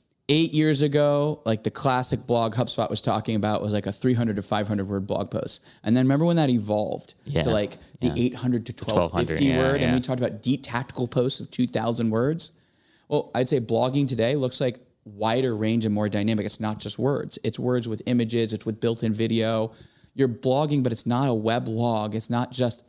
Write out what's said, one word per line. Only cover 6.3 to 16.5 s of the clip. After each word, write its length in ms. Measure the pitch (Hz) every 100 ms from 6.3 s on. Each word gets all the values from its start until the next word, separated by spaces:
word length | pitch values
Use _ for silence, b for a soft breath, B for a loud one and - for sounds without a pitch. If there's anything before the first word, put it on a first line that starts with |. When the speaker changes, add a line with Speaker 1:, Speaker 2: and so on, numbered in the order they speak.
| 170
Speaker 1:
that 140 | 147
evolved 640 | 120 104 107 101 - - -
Speaker 2:
Yeah. 200 | - 143
Speaker 1:
to, 60 | 127
like, 280 | 110 104 - B B
the 80 | 123
Speaker 2:
Yeah. 60 | -
Speaker 1:
eight 160 | 123
hundred 320 | 120 123 120 107
to 80 |
Speaker 2:
Twelve 380 | - 107 104 85
hundred, 0 |
Speaker 1:
twelve 160 | 85 -
fifty 180 | 80 139
Speaker 2:
yeah, 120 | -
Speaker 1:
word, 220 | 131 139
Speaker 2:
yeah. 60 | 123
Speaker 1:
and 80 |
we 60 | 127
talked 180 | 123 127
about 220 | 120 107
deep 180 | 123 139
tactical 460 | - 120 131 - 123
posts 320 | 131 127 -
of 100 | 110
two 160 | - 123
thousand 440 | 117 113 117 113
words. 420 | 110 131 165 - - b b b b b
Well, 220 | 147 -
I'd 140 | 117 127
say 120 | 139
blogging 460 | 110 113 123 139 139
today 300 | 120 113 147
looks 240 | 135 -
like 200 | 135 113 - _
wider 520 | - 101 107 120 131 107
range 300 | 110 113 110
and 80 |
more 120 | 104 107
dynamic. 380 | 104 104 107
It's 160 | 101